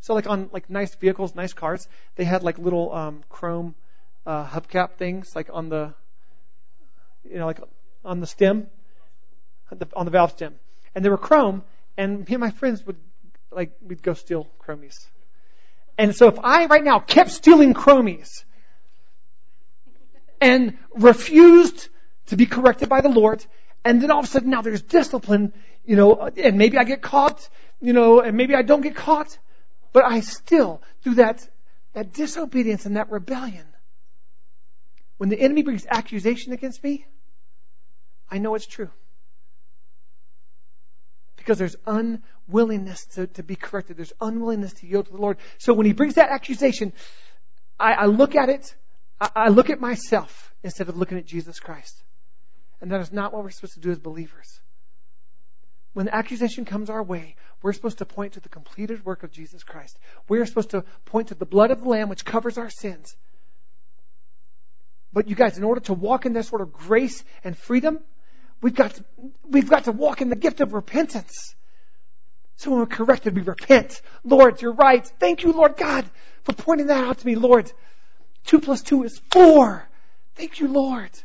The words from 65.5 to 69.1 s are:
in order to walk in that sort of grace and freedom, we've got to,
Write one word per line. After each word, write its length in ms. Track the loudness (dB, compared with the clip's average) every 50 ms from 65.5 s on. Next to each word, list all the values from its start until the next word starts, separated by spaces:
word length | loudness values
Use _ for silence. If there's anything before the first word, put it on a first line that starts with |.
| 2 -2
in 60 | -2
order 160 | -2 -2 -2 -2
to 120 | -4 -4
walk 320 | -4 0 0 0 0 0
in 80 | -2 -4
that 100 | -4 -4
sort 160 | -4 -6 -6
of 120 | -6 -6 -10
grace 520 | -12 -2 2 2 2 2 2 -4 -6 -10 -10 -12 -10 -10
and 140 | -10 -10
freedom, 420 | -10 -6 0 0 2 2 2 -2 -2 -8 -10 -12 -12 -12 -12 -12 -12 -12 -12 -10 -2
we've 160 | -2 0 2
got 180 | 2 2 2 2
to, 100 | -8 -12 -12